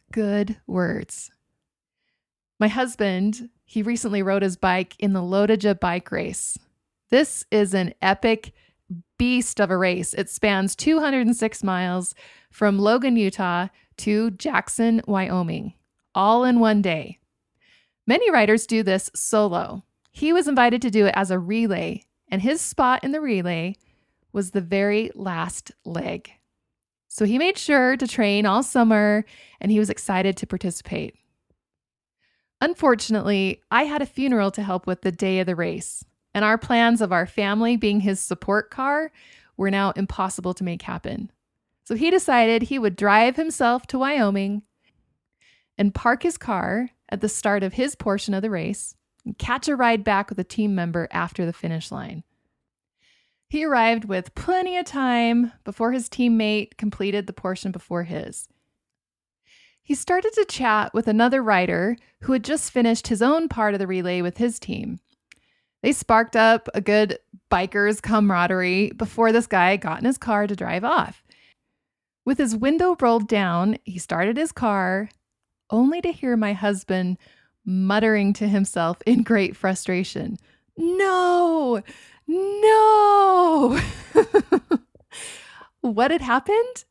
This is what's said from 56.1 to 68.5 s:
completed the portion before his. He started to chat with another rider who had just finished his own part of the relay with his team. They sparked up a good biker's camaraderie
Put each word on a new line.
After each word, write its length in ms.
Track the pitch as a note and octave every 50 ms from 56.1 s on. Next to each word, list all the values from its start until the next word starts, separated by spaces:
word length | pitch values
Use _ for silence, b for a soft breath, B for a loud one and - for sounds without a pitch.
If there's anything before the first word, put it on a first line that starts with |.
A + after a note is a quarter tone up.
| - - B3 A#3+ A#3 A3 A3 G#3+ G#3+ G#3+ G#3 - _ -
completed 480 | - G#3 - - F#3+ G3+ G3 G#3 F#3+
the 80 | - G3
portion 360 | - - F#3 F#3 F#3 - G3
before 340 | F3+ F3 - _ F3 F3 E3+
his. 440 | E3 E3+ D#3 - - - - - - _ _ _ _ _ _ _ _ _ _ _ _ _ _ _ _ _ _ b b b b b b b b b
He 120 | _ D4
started 380 | - - - F4 F#4 - G#4+ A4
to 140 | A4 G#4
chat 480 | - - - B3+ A#3 G#3+ G#3+ G#3 - -
with 120 | G#3+ A#3
another 360 | A3+ G#3+ A3 A#3 B3 B3 C4+ B3
rider 560 | G#3+ G#3 F#3 F3+ F3+ F3 E3 F3+ G3+ A#3+ A#3 b b b b
who 120 | - - C4
had 120 | C4 G#3+
just 260 | - D4 D4+ - -
finished 380 | - B3+ A#3+ A#3 A3+ A3+ - -
his 120 | A#3+ F#3+
own 300 | A3+ B3+ D4 E4 E4 D4
part 240 | - A#3 A3 G#3 G3+
of 40 | G3
the 80 | G3
relay 360 | F#3 F#3 F#3 F3+ F3+ F3+ F3+ F3
with 160 | F3 F3 -
his 200 | A#3 A#3+ A3+ -
team. 420 | - - - - - - - F3+ _ _ _ _ _ _ b b b b b b b b b _ -
They 100 | B3+ C#4+
sparked 420 | - - - A#3 A3 A3+ A3+ -
up 360 | A#3 A3 A3+ A3+ A#3 - - -
a 80 | G#3
good 380 | F#3+ - G#3 G#3+ G#3+ G3 F3 - _ _ - - _ _
biker's 500 | - F3+ F#3 F#3+ - G#3 G3+ G#3 G#3+ G#3
camaraderie 920 | - - G#3+ G#3+ G#3+ G3+ F#3+ F3 F3 F3